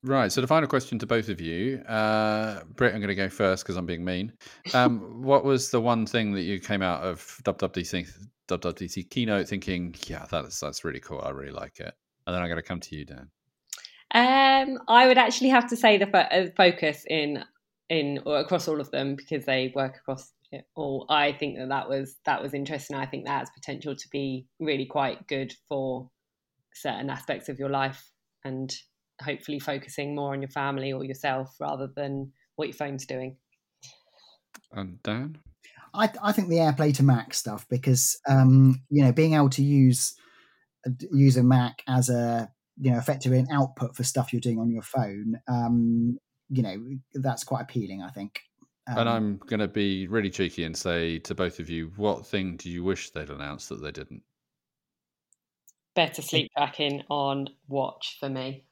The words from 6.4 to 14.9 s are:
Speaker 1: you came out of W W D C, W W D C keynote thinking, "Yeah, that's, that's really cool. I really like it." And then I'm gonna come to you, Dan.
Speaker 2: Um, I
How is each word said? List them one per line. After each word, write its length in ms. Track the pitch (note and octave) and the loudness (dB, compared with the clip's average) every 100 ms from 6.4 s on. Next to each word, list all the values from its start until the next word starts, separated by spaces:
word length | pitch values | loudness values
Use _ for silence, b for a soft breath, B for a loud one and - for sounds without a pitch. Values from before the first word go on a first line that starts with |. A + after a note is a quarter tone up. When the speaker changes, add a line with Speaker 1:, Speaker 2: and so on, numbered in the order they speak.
Speaker 1:
you 180 | F2 G2 | -2 -4
came 220 | - G#2 | -4 -2
out 220 | F#2 D#2+ | 0 -2
of 360 | F2+ E2 - - | -4 -8 -12 -6
W 160 | - F#2 | -4 -2
W 240 | F#2 - | -4 -4
D 0 | |
C, 220 | F2 F2+ F2 - G#2 _ - | -4 -6 -8 -14 -20 _ -6
W 140 | F2+ | -4
W 120 | F2 | -4
D 140 | E2 F2 | -6 -8
C 160 | - | -10
keynote 440 | F2 C3 A2+ G2+ F2 | -8 -4 0 0 -2
thinking, 460 | G2+ F#2 F2+ F2 E2 - | -6 -4 -4 -6 -10 -12
"Yeah, 180 | D#2+ - | -10 -6
that's, 300 | E2 C2+ - | -6 -6 -8
that's 240 | D2 C#2+ | -8 -8
really 160 | E2 C2+ | -8 -10
cool. 220 | - D2 | -12 -10
I 80 | C2+ | -8
really 220 | C#2 C#2 | -8 -10
like 280 | C#2 C#2+ - | -12 -14 -14
it." 140 | D#2 _ _ _ - | -16 _ _ _ -6
And 100 | F2+ | -4
then 60 | |
I'm 80 | F2 | -2
gonna 140 | E2+ | -4
come 160 | - F2 | -6 -10
to 160 | - D#2 | -10 -14
you, 100 | C#2+ | -14
Dan. 240 | C2 C2+ _ _ _ _ B B B _ | -16 -20 _ _ _ _ B B B _
Speaker 2:
Um, 680 | A3+ B3 C4+ C4+ C4+ C4+ C4 | 2 4 4 6 4 2 -4
I 200 | - | 6